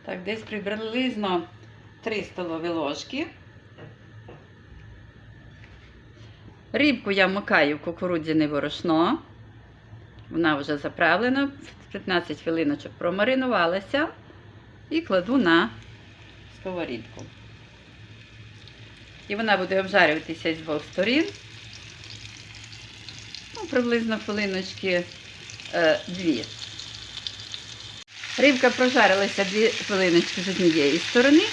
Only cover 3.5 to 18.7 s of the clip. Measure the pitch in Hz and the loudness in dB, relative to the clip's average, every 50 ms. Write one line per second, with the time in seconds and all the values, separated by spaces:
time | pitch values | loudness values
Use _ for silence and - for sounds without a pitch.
3.5 | - - - - - - - - - - - - - - - - - - - - | -20 -20 -20 -20 -20 -20 -20 -20 -20 -20 -20 -20 -20 -20 -20 -20 -20 -20 -20 -20
4.5 | - - - - - - - - - - - - - - - - - - - - | -20 -20 -20 -20 -20 -20 -20 -20 -20 -20 -20 -20 -20 -20 -20 -20 -20 -20 -20 -20
5.5 | - - - - - - - - - - - - - - - - - - - - | -20 -20 -20 -20 -20 -20 -20 -20 -20 -20 -20 -20 -20 -20 -20 -20 -20 -20 -20 -20
6.5 | - - - - - 226 285 302 254 - - 208 196 196 190 185 190 202 202 - | -20 -20 -14 -4 0 4 4 4 4 2 0 0 4 4 4 4 4 -2 0 2
7.5 | 208 170 151 147 151 147 - 175 165 - 190 180 175 165 156 160 156 160 156 147 | 4 4 4 4 2 -2 -4 -8 -6 -4 -2 -2 -2 -2 -2 2 2 2 2 2
8.5 | 151 143 147 147 - - - 175 160 160 170 202 277 330 - - - - - - | 0 -2 -2 -2 -6 -4 0 2 2 4 4 2 2 -2 -6 -16 -20 -20 -20 -20
9.5 | - - - - - - - - - - - - - - - - - 160 170 156 | -20 -20 -20 -20 -20 -20 -20 -20 -20 -20 -20 -20 -20 -20 -16 -6 -2 0 2 2
10.5 | 151 139 143 156 151 143 - 151 - - 175 160 170 190 233 247 262 277 277 277 | 2 0 0 -2 -4 -2 -4 -8 0 2 4 4 4 4 2 2 2 2 0 -2
11.5 | - - - - - - - - - 196 190 202 185 175 170 - 151 - - 170 | -4 -10 -18 -18 -20 -20 -18 -12 -12 -8 -2 0 0 0 0 -2 -10 -6 -4 -2
12.5 | 165 165 156 147 147 151 - - - - - 175 180 196 208 247 262 262 262 254 | 0 2 2 0 0 -2 -6 -14 -10 -2 -2 -2 0 2 2 2 2 2 2 2
13.5 | 226 185 170 170 180 196 202 - - 277 311 440 - - - - - - - - | 2 2 2 2 2 -2 -4 -2 0 0 0 -2 -4 -14 -20 -20 -20 -20 -20 -20
14.5 | - - - - - - - - - 330 330 - 196 185 175 202 254 277 208 170 | -20 -20 -20 -20 -20 -20 -10 -4 -4 -4 0 2 0 0 2 2 2 4 6 6
15.5 | 165 165 202 - - - - - - - - - - - - - - - - - | 6 6 4 2 -4 -12 -18 -18 -20 -20 -20 -20 -20 -20 -20 -20 -20 -20 -20 -20
16.5 | - - - 190 185 175 160 135 123 110 - - - - 104 104 - - - - | -20 -12 -10 -8 -6 -6 -6 -6 -8 -10 -10 -14 -16 -18 -18 -18 -18 -20 -20 -20
17.5 | - - - - - - - - - - - - - - - - - - - - | -20 -20 -20 -20 -20 -20 -20 -20 -20 -20 -20 -20 -20 -20 -20 -20 -20 -20 -20 -20
18.5 | - - - - | -20 -20 -20 -20